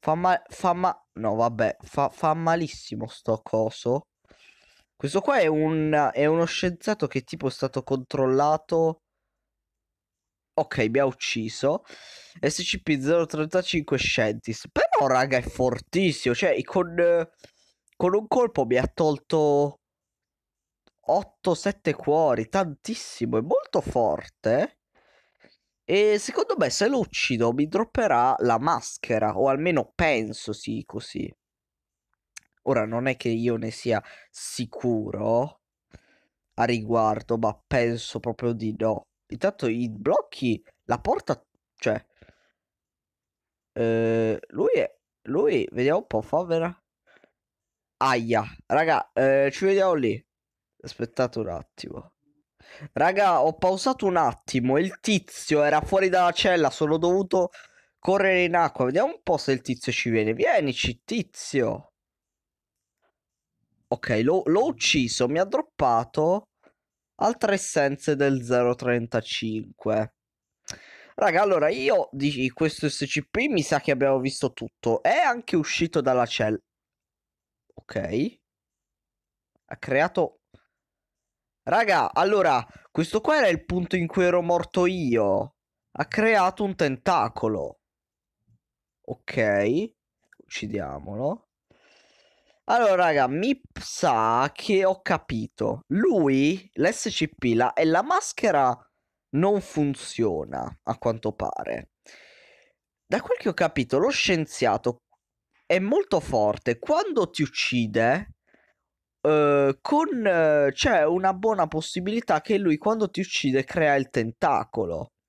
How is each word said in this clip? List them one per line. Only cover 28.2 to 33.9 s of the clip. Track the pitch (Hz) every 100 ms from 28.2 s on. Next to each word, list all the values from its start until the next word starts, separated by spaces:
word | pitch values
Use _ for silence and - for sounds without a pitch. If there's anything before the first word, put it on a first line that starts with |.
| 123 -
la | 120 117
maschera, | 143 143 - - - 113 107 92
o | 135
almeno | 135 165 160 -
penso | _ 165 127 110 107 -
sì, | - - 113 -
così. | 104 - - - - _ _ _ _ _ _ _ _ _ - _ _
Ora | - 127
non | 110 117 131
è | 127
che | 120
io | 113 120 113
ne | 113
sia | 110 120